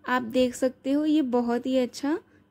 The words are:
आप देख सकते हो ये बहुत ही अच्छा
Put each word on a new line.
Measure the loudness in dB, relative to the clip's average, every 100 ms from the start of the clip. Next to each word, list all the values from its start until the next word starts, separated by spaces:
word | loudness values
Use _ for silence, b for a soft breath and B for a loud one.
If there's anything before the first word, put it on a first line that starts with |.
आप | -2 -2
देख | 0 2 0
सकते | 0 -4 -2 -2
हो | 0
ये | 2 2
बहुत | 2 0 0 -2 0
ही | 0
अच्छा | -2 -4 -4 -4 b b b